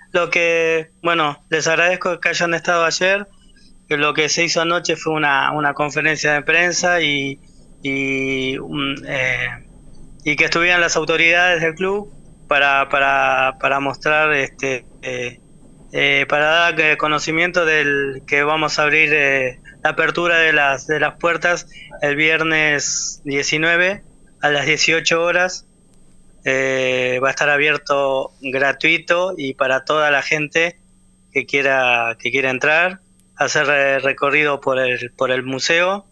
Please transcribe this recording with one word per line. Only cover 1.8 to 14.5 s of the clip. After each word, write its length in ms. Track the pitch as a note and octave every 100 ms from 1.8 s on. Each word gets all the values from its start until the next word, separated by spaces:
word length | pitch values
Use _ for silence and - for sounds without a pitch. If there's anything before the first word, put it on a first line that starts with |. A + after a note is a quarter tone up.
| E3+ F3+ F#3 E3+
que 100 | E3+
hayan 240 | E3 E3+
estado 320 | E3 E3+ F3 E3
ayer, 420 | D#3 F#3 G3 G3+ - - - - - -
que 100 | D3+
lo 160 | D3
que 160 | D3 D3+
se 160 | D#3+ E3+
hizo 160 | E3+
anoche 340 | E3 F3 E3+ D#3+
fue 180 | D#3+
una, 380 | D#3 D3 C#3 C3+
una 220 | D3 D3
conferencia 600 | C#3+ D3 C#3 D3+ D3+ D3+
de 80 | D3
prensa 600 | C#3 D#3+ F3 E3+ F3+ F3
y, 380 | D3+ C#3+ C#3 C3+ - - - -
y, 760 | C#3 C3+ C3+ C3+ C3+ C3 C3 C3+
um, 360 | C#3+ D3+ C#3 C#3 C3+
eh, 600 | C#3 B2+ B2 B2 A#2+ - - - - - -
y 120 | D3+ D3
que 100 | D#3+
estuvieran 340 | E3+ F3 F3+
las 160 | E3+ E3+
autoridades 640 | D#3 D#3+ E3 F3 F3+ F3
del 140 | E3 D#3
club 380 | F#3+ G3+ G3+ - - - -
para, 400 | C#3+ C#3+ C#3 C#3
para, 720 | C#3+ C#3 C#3 C3+ C3 C3 C3+
para 200 | C3+ C#3
mostrar, 500 | C#3 C3+ D3+ D3+ D#3
este, 520 | D3 B2+